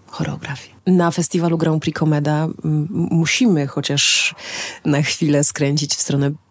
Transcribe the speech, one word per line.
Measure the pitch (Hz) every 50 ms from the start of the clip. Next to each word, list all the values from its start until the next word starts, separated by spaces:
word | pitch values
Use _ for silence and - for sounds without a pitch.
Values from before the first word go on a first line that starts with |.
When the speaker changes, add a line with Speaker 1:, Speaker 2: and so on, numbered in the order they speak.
| _
Speaker 1:
choreografię. | - - - 156 147 143 - - 147 135 - - - - - _
Speaker 2:
Na | 180 185 180 170 170
festiwalu | 165 180 160 - - 175 170 170 165
Grand | 160 160 160 156 160
Prix | - 156 151 -
Komeda, | 165 156 151 147 147 151 151 151 160
m, | 160 - - - 156 151 151 147 170
musimy | 208 170 170 - - 165 165 - - - 262 226 175 151 139
chociaż | 135 - 147 139 - 143 147 - - - - - - - - - - - - - - - - -
na | 156 143 143
chwilę | 151 - - - 170 147 147 143 143
skręcić | - - - 147 139 147 151 147 143 -
w | -
stronę | - - 143 139 139 139 147 - _ _